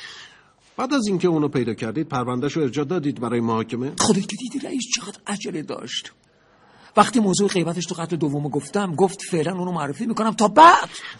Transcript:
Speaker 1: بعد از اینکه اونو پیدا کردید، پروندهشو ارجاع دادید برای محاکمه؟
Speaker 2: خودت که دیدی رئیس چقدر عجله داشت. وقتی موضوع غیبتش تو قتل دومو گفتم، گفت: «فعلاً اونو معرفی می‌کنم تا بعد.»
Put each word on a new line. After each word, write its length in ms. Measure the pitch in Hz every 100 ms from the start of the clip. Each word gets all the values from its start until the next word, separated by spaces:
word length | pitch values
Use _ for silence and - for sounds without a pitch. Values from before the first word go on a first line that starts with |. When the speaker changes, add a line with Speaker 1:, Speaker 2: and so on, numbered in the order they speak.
| - - - - _ _ _ -
Speaker 1:
بعد 180 | 262
از 120 | 285 208
اینکه 220 | 180 180
اونو 200 | 160 147
پیدا 260 | 143 117
کردید، 340 | 107 113 113 160
پروندهشو 520 | 131 123 123 143 165
ارجاع 240 | 135 127
دادید 360 | 139 180 143 110
برای 200 | 117 120
محاکمه؟ 520 | 117 113 113 120 135 180
Speaker 2:
خودت 280 | - 196 -
که 100 | 208
دیدی 300 | 247 277 330
رئیس 180 | 277 -
چقدر 240 | - 202 - -
عجله 360 | 202 - 165
داشت. 500 | 139 - 131 - - - _ _ _ _ _ - - 214
وقتی 240 | 208 233
موضوع 280 | 202 180 202
غیبتش 380 | 185 165 175 175
تو 80 |
قتل 220 | 170 160 165
دومو 320 | 151 147 147
گفتم، 460 | 143 - 202 196
گفت: 280 | 156 190 - -
«فعلاً 280 | 165 151 185
اونو 140 | 180
معرفی 340 | 170 143 143 269
می‌کنم 260 | - 220
تا 160 | - 214
بعد.» 400 | 214 330 392 - - -